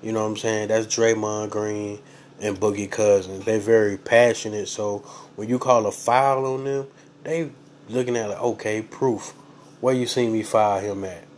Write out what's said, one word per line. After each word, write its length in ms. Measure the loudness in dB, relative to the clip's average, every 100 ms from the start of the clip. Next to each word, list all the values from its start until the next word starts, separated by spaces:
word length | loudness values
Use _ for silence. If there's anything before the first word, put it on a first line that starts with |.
You 100 | -4
know 100 | -2
what 80 | -2
I'm 60 | -2
saying? 300 | -2 -2 0
That's 180 | 0 0
Draymond 640 | 2 2 2 -2 -4 -4
Green 500 | -4 -4 -4 -8 -10 -16 -20 -20 -8
and 180 | -6 0
Boogie 320 | 0 0 -6
Cousins. 540 | 0 4 4 2 -6
They're 160 | -2 0
very 360 | 4 4 4 0
passionate. 680 | 2 6 6 2 -4 -6 -6
So 300 | -6 -4 -6 -10 -20 -20 -12
when 120 | -4
you 100 | -2
call 280 | 4 4 4
a 60 |
foul 520 | -2 2 4 4 2 -2
on 180 | -4
them, 240 | -4 -4 -6 -16 -20 -16
they 280 | -6 -4 -4 -10 -20 -20 -6
looking 280 | -4 0 -2
at 100 | -2
it 20 |
like, 120 | -2
"Okay, 400 | -2 -2 -4 -4
proof. 520 | -6 -2 0 0 -6 -18 -20 -20 -20 -4
Where 140 | 0
you 120 | 0 0
seen 260 | 0 0
me 100 | 0
foul 380 | 0 2 4 2
him 240 | -2 -6
at? 200 | -8 -12 -20